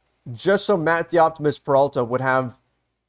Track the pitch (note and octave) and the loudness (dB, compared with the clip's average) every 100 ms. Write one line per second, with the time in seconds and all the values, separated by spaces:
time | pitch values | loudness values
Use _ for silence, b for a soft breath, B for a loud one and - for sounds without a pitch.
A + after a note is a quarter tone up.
0 | _ _ - A#2 F3+ G3+ - G3 D#3 E3 | _ _ -18 -6 0 0 0 -2 0 -2
1 | E3+ E3+ D#3+ D#3 D3 - - C3+ C#3 C#3 | 0 2 2 2 -4 -4 0 2 2 -2
2 | A#2 B2+ C3 C3 B2+ - _ _ _ _ | -4 -2 0 0 -2 -10 _ _ _ _